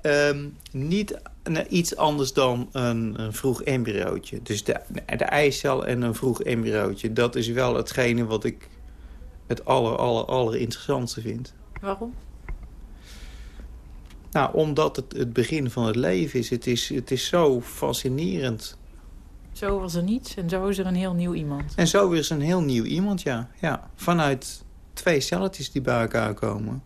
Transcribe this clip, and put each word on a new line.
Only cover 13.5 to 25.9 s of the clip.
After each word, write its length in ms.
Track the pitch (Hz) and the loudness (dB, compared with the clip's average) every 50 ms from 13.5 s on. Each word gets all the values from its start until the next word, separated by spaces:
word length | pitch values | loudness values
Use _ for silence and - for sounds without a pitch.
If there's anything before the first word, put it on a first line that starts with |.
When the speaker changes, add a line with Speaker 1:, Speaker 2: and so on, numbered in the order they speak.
| - - - - - - - - - - - - - - - - | -16 -16 -16 -16 -16 -18 -18 -18 -18 -18 -18 -18 -20 -18 -16 -4
Speaker 1:
Nou, 220 | - 160 135 - - | 0 0 0 2 2
omdat 420 | 156 156 156 143 151 156 147 - | 2 2 4 4 2 2 2 0
het 180 | - 127 - - | -4 -8 -6 -4
het 160 | - 123 120 117 | -2 -2 0 2
begin 360 | 123 117 - 160 156 135 120 | 2 2 2 2 0 0 -2
van 160 | 104 127 117 | 0 0 0
het 100 | 110 110 | 2 2
leven 440 | 120 131 160 185 185 160 139 - 127 | 2 2 2 2 2 0 0 0 -2
is. 100 | 113 - | -2 0
Het 180 | 127 117 - | -4 -2 0
is, 220 | 127 120 117 - - | 0 0 0 0 -2
het 220 | - 135 120 - | -4 -4 -2 -2
is 160 | 135 127 - | -2 -2 0
zo 340 | - - 175 165 147 131 120 | 2 2 4 6 6 4 2
fascinerend. 1160 | 120 - - - 151 135 127 - - 131 127 139 160 185 190 165 135 123 113 113 - - - - - - - - - - - - - - - - - - | -2 -6 -6 -4 -2 -2 -2 -2 -2 -2 -2 0 0 -2 -2 0 0 -2 -2 -4 -8 -12 -14 -16 -20 -20 -20 -20 -20 -18 -20 -20 -20 -20 -20 -20 -18 -16
Speaker 2:
Zo 280 | - - 208 196 202 196 | -10 -4 -2 0 0 0
was 160 | 185 180 160 | -2 -2 -2
er 80 | 170 175 | 0 0
niets 320 | 190 226 262 - - - | 0 0 -2 -2 -8 -8
en 140 | - 170 165 | -6 -4 -2
zo 180 | 185 185 190 | 0 0 0
is 100 | 202 196 | 0 0
er 80 | 190 190 | 0 0
een 100 | 185 180 | 0 0
heel 180 | 180 190 185 180 | 0 0 0 0
nieuw 200 | 175 175 175 170 | 0 0 0 -2
iemand. 400 | 160 156 147 143 143 143 143 - | -2 -2 -4 -4 -4 -4 -4 2
Speaker 1:
En 120 | - 175 | 4 4
zo 240 | - - 202 202 185 | 6 8 6 6 6
is 180 | 170 160 143 - | 4 4 2 2
er 60 | 165 | 0
een 60 | 147 | 2
heel 200 | 143 156 180 185 | 2 4 4 4
nieuw 220 | 165 139 127 117 113 | 4 4 2 2 2
iemand, 380 | - - 165 196 208 202 175 | 2 0 0 2 2 0 0
ja. 280 | - 151 127 113 120 - - - | 0 -2 -2 -2 -4 -8 -8 -4
Ja. 280 | - 160 135 - - - - | -2 -2 -2 -2 -6 -14 -14
Vanuit 680 | - - 170 175 170 156 143 139 131 - - - - - - - - - - - | -4 0 2 4 4 4 4 2 0 -2 -10 -12 -12 -16 -18 -20 -20 -20 -16 -14
twee 260 | - - 180 165 139 | 0 2 4 4 4
celletjes 520 | 127 - 170 180 196 190 190 - 135 - | 2 0 0 0 0 -2 -4 -6 -10 -4
die 100 | - 139 | -4 -2
bij 200 | 123 127 | 0 2